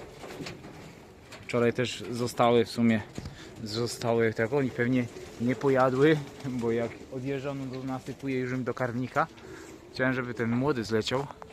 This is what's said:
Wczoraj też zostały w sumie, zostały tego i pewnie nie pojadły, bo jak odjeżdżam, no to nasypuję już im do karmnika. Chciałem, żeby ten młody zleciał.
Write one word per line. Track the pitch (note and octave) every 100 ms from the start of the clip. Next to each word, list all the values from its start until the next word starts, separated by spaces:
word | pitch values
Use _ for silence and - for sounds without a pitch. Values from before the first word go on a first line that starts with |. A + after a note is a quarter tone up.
| - - - - - - - - - - - - - -
Wczoraj | - A#2+ A#2
też | A2+ A#2+ - G#2
zostały | A#2 A#2+ - A#2+ A#2+
w | A2+
sumie, | - A#2 A2 - - - - - -
zostały | G#2+ G#2+ A#2+ - A#2 A#2 A2+
tego | G#2+ A2 C#3+
i | C3
pewnie | - A#2+ B2+ A#2+ - - -
nie | A#2+ B2+
pojadły, | C#3 C3 C3 B2+ D3+ D3+ C#3+ - C3+
bo | B2+ A#2
jak | A#2 A#2 - -
odjeżdżam, | C3 C3 C#3 C#3+ C#3 C3+
no | C3
to | C3
nasypuję | C3 C#3 B2 C3+ B2+
już | B2+
im | C3
do | B2
karmnika. | A#2+ B2+ A#2 B2 C#3+ D#3+ - - - - - -
Chciałem, | - C3
żeby | C3 B2
ten | A#2+ A#2 A#2+
młody | C#3 B2+
zleciał. | G2+ A2 - B2+ C#3+ - -